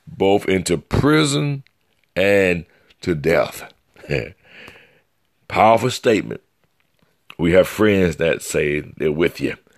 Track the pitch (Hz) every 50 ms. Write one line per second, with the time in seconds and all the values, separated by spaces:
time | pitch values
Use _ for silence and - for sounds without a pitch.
0 | _ - - - 190 196 202 202 - - 190 190 165 - 175 - - _ - -
1 | 127 143 151 156 156 139 139 147 147 143 139 135 - _ _ _ _ _ _ _
2 | _ _ _ 90 95 101 101 98 95 90 87 85 82 - _ _ _ _ _ _
3 | - 90 85 73 69 80 85 71 57 - - - - - _ _ _ _ _ -
4 | - - - 64 - - - _ _ _ - - - - - - - _ _ _
5 | _ _ _ _ _ _ _ _ _ - - 92 - 110 117 117 117 127 - -
6 | - 127 110 90 57 57 - - - _ _ _ _ _ _ _ _ _ _ _
7 | _ _ _ _ _ - - - 82 82 87 92 - - - - 107 107 101 95
8 | 92 85 73 - 82 78 64 - - - - 78 78 76 73 73 69 - - -
9 | 73 78 73 78 85 82 - - 69 62 - - _ _ _